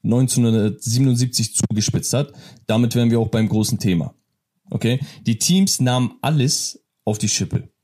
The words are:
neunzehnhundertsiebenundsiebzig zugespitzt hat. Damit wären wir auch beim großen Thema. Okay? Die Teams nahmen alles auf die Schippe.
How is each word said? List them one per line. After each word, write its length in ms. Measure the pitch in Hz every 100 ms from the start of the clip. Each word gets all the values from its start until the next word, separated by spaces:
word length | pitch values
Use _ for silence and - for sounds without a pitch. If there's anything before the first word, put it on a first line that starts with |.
neunzehnhundertsiebenundsiebzig 1500 | - 120 131 - 117 113 107 104 - 117 135 120 127 117 113 -
zugespitzt 580 | - 107 104 - -
hat. 200 | 123 147 - - - -
Damit 280 | 110 120 120
wären 160 | 120
wir 80 | 117
auch 100 | 113
beim 180 | 113 110
großen 300 | 107 107 107
Thema. 340 | - 87 76 _ _ _ _ _ _
Okay? 300 | - 113 127 - - -
Die 120 | 110
Teams 400 | - 180 196 -
nahmen 320 | 127 123 123 -
alles 640 | 139 156 127 - - - _ _ -
auf 120 | 107
die 120 | 107
Schippe. 400 | - 95 - - _